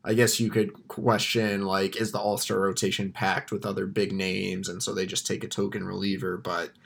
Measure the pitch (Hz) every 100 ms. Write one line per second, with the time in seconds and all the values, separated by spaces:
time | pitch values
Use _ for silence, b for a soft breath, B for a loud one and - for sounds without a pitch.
0 | - 113 113 - 113 110 104 - - -
1 | 127 110 - 117 107 101 98 98 98 -
2 | 107 104 104 101 - 98 98 95 98 92
3 | 98 - 95 92 - 101 104 98 95 95
4 | 101 98 92 95 95 92 92 90 - 101
5 | 95 90 - - 107 - 101 104 92 95
6 | 98 92 92 90 - 87 82 _